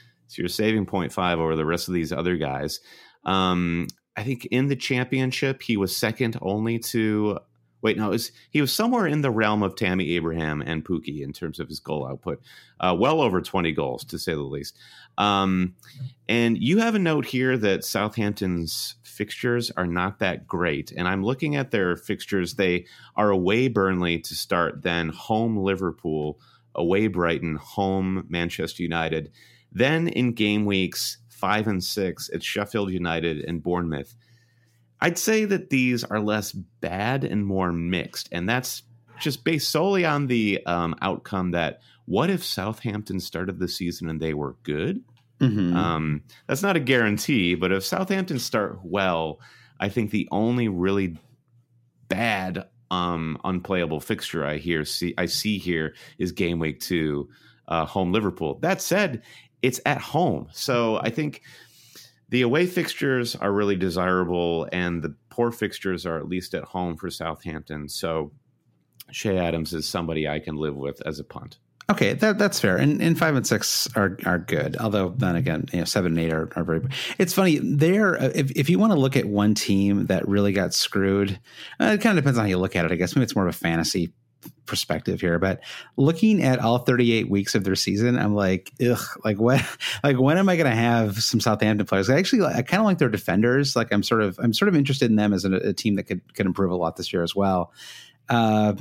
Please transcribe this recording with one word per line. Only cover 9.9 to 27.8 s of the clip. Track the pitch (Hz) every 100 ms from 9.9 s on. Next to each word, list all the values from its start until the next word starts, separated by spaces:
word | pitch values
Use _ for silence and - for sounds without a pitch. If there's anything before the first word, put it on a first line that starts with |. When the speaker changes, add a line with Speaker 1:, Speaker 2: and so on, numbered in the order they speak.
| 92 78
Speaker 1:
Abraham | 87 80 82 78 76
and | 69 80
Pukki | 78 85 - 73
in | 69
terms | - 82 76
of | 78
his | 78
goal | 76 76 65
output, | 67 - - - - - -
uh, | 92 90
well | 123 160
over | 127 90
twenty | - 95 82
goals, | 78 69 60 -
to | -
say | -
the | 78
least. | 69 69 69 - - - - -
Um, | 104 98 98 92 90 - - - 127 - -
and | 117 117 113
you | 120 196
have | 226
a | 214
note | 170 151 123
here | 127 131 127
that | 104 95
Southampton's | - 98 104 113 104 101 92 87 82 - - -
fixtures | - - 107 - 127 120 117
are | - 90
not | 87 95 -
that | 95 82
great. | - 87 87 71 -
And | 76 90
I'm | 95
looking | 101 135 156
at | 147 131
their | 110 90 85
fixtures. | - 98 - 101 85
They | - 92 87 - - -
are | - 104
away | 98 90 113 131
Burnley | 110 95 90 87 82
to | -
start, | 80 - 87 82 71
then | 90 85 82
home | - - 110 113 107
Liverpool, | 95 95 92 - 85 76 76 73 _ _ _
away | - 85 98 110
Brighton, | 90 85 - 82
home | 73 - -